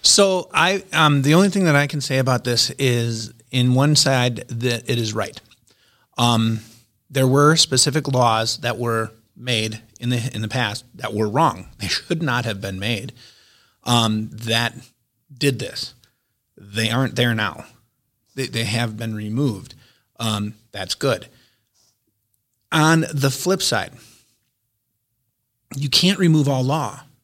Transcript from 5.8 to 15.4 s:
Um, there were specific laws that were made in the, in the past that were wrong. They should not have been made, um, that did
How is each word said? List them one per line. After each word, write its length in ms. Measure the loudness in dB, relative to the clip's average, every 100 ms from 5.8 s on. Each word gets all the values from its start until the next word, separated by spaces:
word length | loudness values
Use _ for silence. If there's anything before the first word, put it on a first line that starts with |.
| _ _ _ 0
Um, 420 | 2 4 2 -2 -8 -20 _ _ _
there 180 | 0 4
were 280 | 6 6 6
specific 520 | 2 2 2 0 -2
laws 500 | 2 4 2 0 -4
that 180 | -4 -4
were 340 | -2 -2 -4 -10 _ -14
made 460 | -4 -2 -2 -8 -18 -10
in 100 | -4
the, 220 | -4 -4
in 80 | -6
the 60 | -6
past 360 | -2 -4 -4 -14 -12
that 180 | -6
were 160 | -2 -2
wrong. 380 | 2 0 -2 -14 -12
They 80 | -6
should 340 | -6 -4 -4
not 240 | -2 -2 -4
have 140 | -6
been 200 | -8 -6
made, 340 | -4 -6 -8 -16 -20 _ _ _ _ _
um, 460 | 2 2 4 0 -6
that 420 | -10 -4 -2 -2 -6 -20 _ _ _ _
did 240 | -2